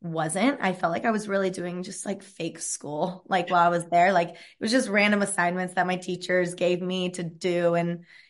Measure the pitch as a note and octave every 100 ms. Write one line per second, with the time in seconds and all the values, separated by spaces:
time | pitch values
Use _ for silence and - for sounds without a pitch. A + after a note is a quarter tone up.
0 | E3+ D#3+ D#3 F#3 B3 C#4 F#3+ F#3 E3+ F3
1 | A#3 G#3+ G#3 G3 F#3+ F#3+ F3 F3 F#3 F#3+
2 | G#3+ G3 - - E3 - - - C#3+ D3+
3 | F3+ F#3 - F#3+ E3+ F3 E3+ F3 E3+ F3
4 | F3+ F#3 E3+ - - - A3 B3+ G#3 G3+
5 | G#3 G#3 G3+ - F3 F3+ F#3 F#3 F3+ F3+
6 | F#3 F3 - F#3 F3 F3 F3+ F3 F3+ F#3
7 | F3+ F3+ E3+ D#3+ F#3 F3 F3 E3+ E3+ E3+
8 | - -